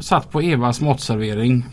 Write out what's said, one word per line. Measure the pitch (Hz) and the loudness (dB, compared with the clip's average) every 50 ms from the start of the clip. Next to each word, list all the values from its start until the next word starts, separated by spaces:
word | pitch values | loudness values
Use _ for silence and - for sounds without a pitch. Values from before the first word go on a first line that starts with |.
satt | - - 185 151 - - | -2 0 0 0 0 0
på | - 151 | -4 -2
Evas | 165 175 156 120 120 120 120 - | 0 2 2 2 2 0 0 0
matservering | 151 147 135 - - - 113 107 110 107 104 104 117 123 127 123 120 - | 0 0 0 0 0 -2 -2 -2 -2 -2 -2 0 2 2 2 2 0 -4